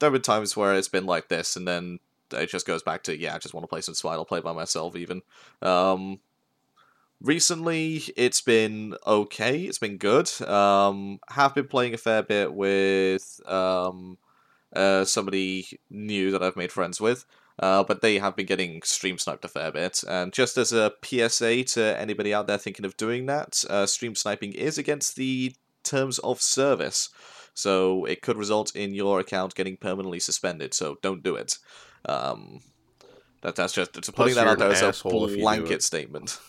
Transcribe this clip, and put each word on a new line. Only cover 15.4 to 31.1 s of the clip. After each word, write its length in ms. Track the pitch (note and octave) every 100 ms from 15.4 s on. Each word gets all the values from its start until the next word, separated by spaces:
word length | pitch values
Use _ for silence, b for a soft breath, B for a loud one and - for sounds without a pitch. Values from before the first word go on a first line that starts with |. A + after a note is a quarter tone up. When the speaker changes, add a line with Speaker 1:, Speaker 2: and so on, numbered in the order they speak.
| F#2+ F#2+ F2+ - _
Speaker 1:
new 420 | G2+ G#2+ G2+ F#2+
that 100 | F#2+
I've 140 | F#2 F#2
made 160 | F2+
friends 280 | - F2 F2
with, 240 | G#2+ B2+ - b b b
uh, 240 | F#2+ F#2+
but 180 | G2 G2+
they 160 | A2+ G2+
have 160 | G2
been 120 | F#2+ F#2+
getting 360 | F#2+ F2+ E2
stream 340 | - - G2 F2+
sniped 260 | - C#2+
a 40 | E2+
fair 220 | - D#2+
bit. 320 | D2+ F2+ - -
And 240 | F2+ F2+
just 240 | - B2+ -
as 140 | -
a 200 | A#2 G#2+ -
P 200 | - B2
S 180 | A#2 -
A 220 | A#2 A#2+
to 340 | B2+ - G#2+ G2
anybody 340 | G#2+ G2+ G#2
out 140 | G#2 G#2
there 100 | G2+
thinking 260 | - F#2+
of 120 | G2 -
doing 300 | A2 A#2+ C3
that, 360 | C#3+ - - -
uh, 160 | G2+ G2
stream 300 | - A#2+ G#2+
sniping 380 | G#2+ G2+ G2+
is 220 | F#2+ C#3+ D#3
against 380 | D3 D3 -
the 400 | - C3 C3 C3 - _ _
terms 340 | - C3+ C3+ B2
of 240 | - A#2+
service. 680 | - - C#3 A2 C#2+ - - B B B B -
So 460 | G2+ F#2+ F#2 F#2+
it 180 | C#2 F2+
could 140 | - A2
result 380 | G#2 G#2+ G#2 -
in 180 | G2+
your 240 | G2 G2 F#2+
account 380 | F#2+ F#2+ F#2 -
getting 200 | F#2+ F#2
permanently 440 | G#2 F#2+ F#2+ F2
suspended, 540 | - - F#2 E2+ C#2+
so 220 | - D#2+ C#2+
don't 220 | F#2+